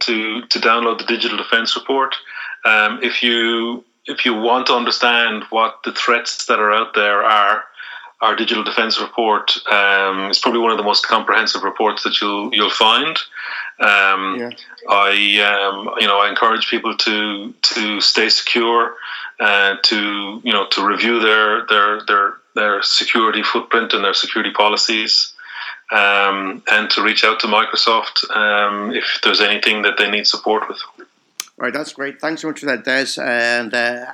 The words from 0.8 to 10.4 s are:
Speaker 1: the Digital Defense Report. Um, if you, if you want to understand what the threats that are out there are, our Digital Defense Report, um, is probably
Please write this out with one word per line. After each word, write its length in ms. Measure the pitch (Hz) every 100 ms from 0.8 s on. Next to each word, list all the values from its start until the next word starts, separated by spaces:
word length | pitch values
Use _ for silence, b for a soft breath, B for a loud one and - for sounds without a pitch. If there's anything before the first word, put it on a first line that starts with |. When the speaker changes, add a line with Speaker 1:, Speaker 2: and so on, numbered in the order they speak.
| 117 110
Speaker 1:
the 60 |
Digital 340 | - 113 113 104
Defense 380 | 95 113 113 -
Report. 380 | - 135 131 - B B B B 113
Um, 340 | 107 107 123
if 200 | 120 -
you, 640 | 120 117 113 117 113 120 - _
if 220 | - - 127
you 80 |
want 320 | 110 113 127 127
to 80 |
understand 720 | 123 120 - 120 117 117 110 -
what 340 | 110 110 -
the 100 | -
threats 520 | - - 120 - - -
that 120 | 110
are 140 | 104
out 200 | 107 113
there 320 | 107 104 101
are, 400 | 110 107 101 107 - B B B B -
our 160 | 110 104
Digital 280 | 107 107
Defense 360 | 104 117 113 107
Report, 560 | 104 - 110 104 - - -
um, 600 | 104 98 98 98 95 98
is 80 |
probably 220 | -